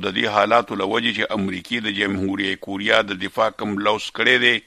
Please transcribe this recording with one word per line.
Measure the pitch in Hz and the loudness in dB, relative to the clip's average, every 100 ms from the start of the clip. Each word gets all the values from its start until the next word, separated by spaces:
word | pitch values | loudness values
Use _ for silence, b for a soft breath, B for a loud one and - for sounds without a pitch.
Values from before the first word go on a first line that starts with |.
د | 98 92 | -2 -2
دې | 110 104 | 0 2
حالاتو | 101 117 113 101 | 4 4 2 -2
له | 95 | -2
وجې | 110 117 104 | 0 0 -2
چې | 107 107 | -2 -2
امریکې | 95 92 80 120 107 | -4 -6 -6 -4 -4
د | 98 | -2
جمهوریه | 101 98 95 98 98 95 - | -2 -2 -2 -2 -2 -4 -6
کوریا | 98 104 113 104 | -4 2 2 2
د | 95 | -2
دفاع | 95 - 110 - | -4 0 0 0
کوم | 107 101 104 | -4 -2 0
لوز | 107 - - | 0 -2 0
کړی | 117 127 | 2 4
دی، | 123 117 | 4 2